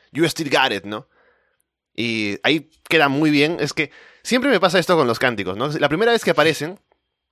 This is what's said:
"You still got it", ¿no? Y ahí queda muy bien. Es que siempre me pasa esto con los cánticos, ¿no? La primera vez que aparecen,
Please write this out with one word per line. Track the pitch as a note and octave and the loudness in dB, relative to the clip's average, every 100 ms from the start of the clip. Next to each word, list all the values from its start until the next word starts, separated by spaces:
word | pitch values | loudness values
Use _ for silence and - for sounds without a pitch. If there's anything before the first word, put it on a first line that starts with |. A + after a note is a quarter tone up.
| _ | _
"You | C#3 D#3+ | -2 -2
still | - D3 | -2 -2
got | D3 C3 | 0 0
it", | G2+ | -2
¿no? | G2+ G#2+ - _ _ _ _ _ _ _ _ - | -8 -10 -12 _ _ _ _ _ _ _ _ -6
Y | A#2 A2+ G#2 G2 | -4 -2 -2 -2
ahí | A#2+ D#3 - _ - | 0 0 -4 _ 0
queda | E3 C#3+ | 2 4
muy | C3+ D#3 | 2 2
bien. | C#3+ D3+ F3 | 4 2 0
Es | D#3 | -4
que | - D3 - - _ | -4 -6 -8 -20 _
siempre | - B3 C#4 | -2 0 2
me | G3 | 2
pasa | F3+ F3+ | 2 -2
esto | E3 E3 | 2 2
con | - | 2
los | - | 0
cánticos, | B2+ G#2+ F2+ G2 | -2 -2 -6 -4
¿no? | C#3+ | -4
La | D3+ D3 | -2 -2
primera | D#3+ A#3 | 0 0
vez | A3+ | 0
que | F#3+ | 0
aparecen, | D3+ D#3 C#3+ D3+ G3+ _ _ _ _ _ | 2 2 0 -6 -12 _ _ _ _ _